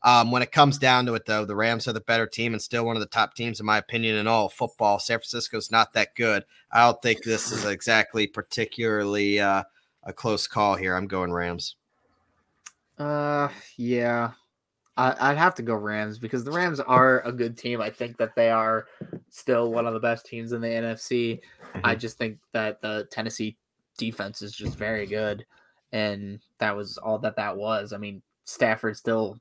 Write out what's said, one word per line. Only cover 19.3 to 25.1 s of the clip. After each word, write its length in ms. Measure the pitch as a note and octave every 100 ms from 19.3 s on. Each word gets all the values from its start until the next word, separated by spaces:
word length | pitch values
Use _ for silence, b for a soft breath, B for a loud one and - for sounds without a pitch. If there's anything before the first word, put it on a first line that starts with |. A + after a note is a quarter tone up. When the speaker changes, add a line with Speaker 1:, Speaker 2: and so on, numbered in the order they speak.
Speaker 2:
still 420 | - - B2 A#2
one 140 | A#2 A#2
of 80 |
the 60 | A2+
best 260 | A#2 A#2 -
teams 260 | A#2+ A#2
in 80 | A#2+
the 100 | A#2
N 140 | A#2
F 160 | A2+ A2+
C. 400 | - B2 A#2 A2+ B B B G2
I 20 |
Speaker 1:
Mm-hmm. 200 | G#2+ A2+
Speaker 2:
just 200 | A#2 -
think 200 | A#2 G#2+ _
that 280 | A#2 G#2+ G#2+
the 260 | G#2+ G#2+ G#2+
Tennessee 460 | - A2 - G#2+ A2 _ _ _ -
defense 440 | A2+ A2 G2+ G#2+
is 100 | G#2
just 240 | - G#2 -
very 300 | G#2+ A2
good, 380 | G2+